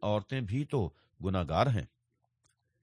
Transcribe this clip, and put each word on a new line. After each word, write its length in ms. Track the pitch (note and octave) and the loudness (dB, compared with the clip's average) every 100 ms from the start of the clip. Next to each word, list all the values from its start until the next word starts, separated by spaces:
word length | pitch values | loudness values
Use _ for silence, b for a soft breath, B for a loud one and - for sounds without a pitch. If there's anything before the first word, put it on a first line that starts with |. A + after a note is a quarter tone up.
عورتیں 380 | G#2 G#2 - C3 | 0 0 -2 -6
بھی 240 | G2+ B2+ | -4 -4
تو 260 | D3 C3+ E2 - _ _ | -2 -2 -2 -6 _ _
گناہ 200 | F#2 F#2 D#2+ | -2 0 0
گار 180 | E2 B2+ | 2 4
ہیں۔ 200 | G#2 - _ _ _ _ _ _ _ _ _ | 2 -4 _ _ _ _ _ _ _ _ _